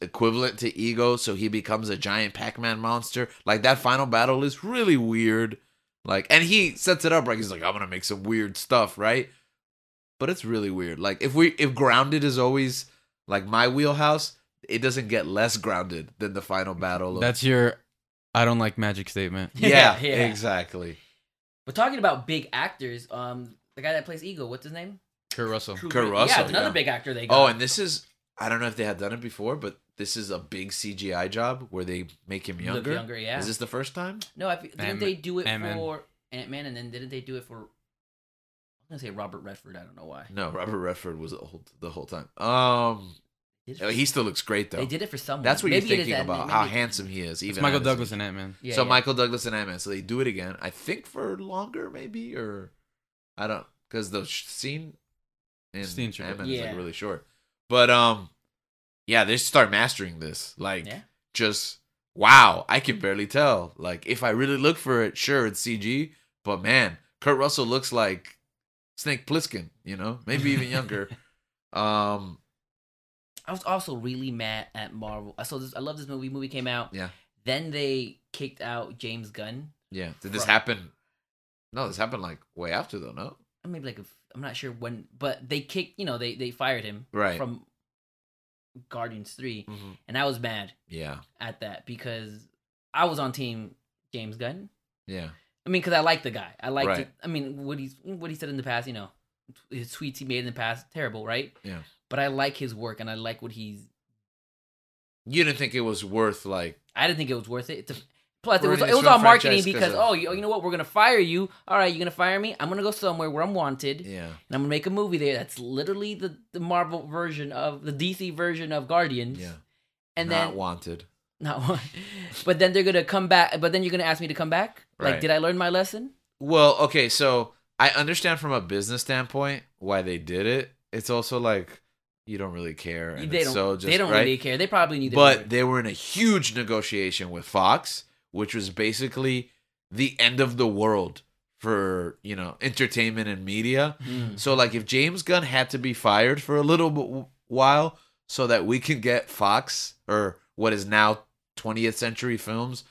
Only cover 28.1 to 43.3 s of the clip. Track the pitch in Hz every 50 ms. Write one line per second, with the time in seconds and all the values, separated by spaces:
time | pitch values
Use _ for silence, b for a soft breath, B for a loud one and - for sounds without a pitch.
28.1 | _ _ _ _ _ - 107 113 113 117 120 117 107 113 110 104 101 87 98 101
29.1 | 113 120 120 117 - - 101 113 139 151 131 101 - _ _ _ _ - 101 98
30.1 | - 113 107 98 98 87 85 73 - 95 95 98 - - - 107 101 92 98 95
31.1 | 90 87 90 95 98 113 117 123 127 127 131 110 - 92 92 90 90 90 90 82
32.1 | - _ _ 90 98 95 - 101 92 87 85 90 95 123 - 143 151 117 117 113
33.1 | 120 113 110 110 120 139 - 104 110 - 123 113 - 127 135 131 - 180 175 185
34.1 | 190 220 202 - _ - 180 190 175 170 - - - - 104 - 202 202 208 196
35.1 | 190 160 147 175 180 180 175 113 113 107 107 104 104 165 165 160 156 147 - _
36.1 | _ _ _ _ - 127 123 - 135 143 147 139 123 120 120 120 117 123 127 131
37.1 | 135 131 127 131 131 127 120 - 117 113 107 - _ _ _ _ _ _ _ _
38.1 | _ _ _ _ _ _ _ _ _ _ _ _ _ _ _ - 160 143 131 113
39.1 | 98 101 104 98 92 98 - 98 98 - - - 90 92 90 90 90 92 82 80
40.1 | 69 69 80 - 95 101 95 82 82 90 90 107 107 98 90 90 90 - - 92
41.1 | 82 78 80 80 - - - - 87 82 - _ _ - 80 85 80 85 71 -
42.1 | - 82 - - _ - - 113 123 127 127 127 123 120 120 117 113 104 98 92
43.1 | 85 _ _ _